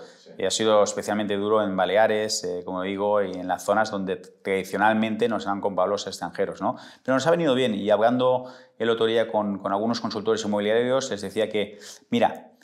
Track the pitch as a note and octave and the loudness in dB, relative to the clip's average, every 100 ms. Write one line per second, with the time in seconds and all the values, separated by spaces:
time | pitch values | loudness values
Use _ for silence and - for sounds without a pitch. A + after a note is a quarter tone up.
0 | - - - - F#2+ - A2 G#2+ G2+ - | -16 -20 -20 -6 -4 0 4 4 4 0
1 | G2 G#2 G#2 G2+ G#2 A2 G2+ F#2+ F2+ F#2+ | -4 -2 -2 -2 0 2 0 0 2 4
2 | A2 G#2+ G#2+ - F2+ F2+ F2+ F#2 F#2 G2 | 4 2 -2 -4 -4 -8 -6 -6 -4 -2
3 | G2+ G#2 G2 F2+ F2+ F2 - G#2 A2 G2+ | 0 2 0 -4 -4 -4 0 0 2 -2
4 | F#2+ F2+ - - - F#2+ F#2 G2 G#2 A2 | -4 -6 -8 -10 -2 -2 -2 2 2 4
5 | A2 G#2+ A#2+ G#2+ G2 G2+ G2+ F#2 F#2 G2+ | 2 0 0 0 -4 -4 -4 0 0 0
6 | - F#2 F2 - F#2+ E2 G2 - - - | -4 -8 -8 -4 -4 -4 -4 -6 -10 -12
7 | - C3 B2+ E3+ D#3+ B2+ B2+ G2+ G2+ G2+ | -2 0 2 2 2 2 2 0 2 4
8 | A2+ B2+ B2+ B2+ B2+ - - - A#2 A2+ | 4 4 2 2 -2 -16 -18 -4 0 2
9 | A2+ A2+ A2 G#2+ G#2 G2 G2 G2 A2 A#2 | 2 2 2 0 0 -2 -2 0 0 -2
10 | A#2 G#2+ G2 A2 G#2+ G#2 G#2 A2+ B2 C3+ | -4 -4 0 0 0 0 2 2 2 0
11 | C3 G2+ G2+ G#2+ G#2+ G#2+ G2 - - - | -2 -6 -6 -2 -2 -2 -4 -6 -18 -18
12 | - A#2+ - - - _ | -4 2 2 0 -14 _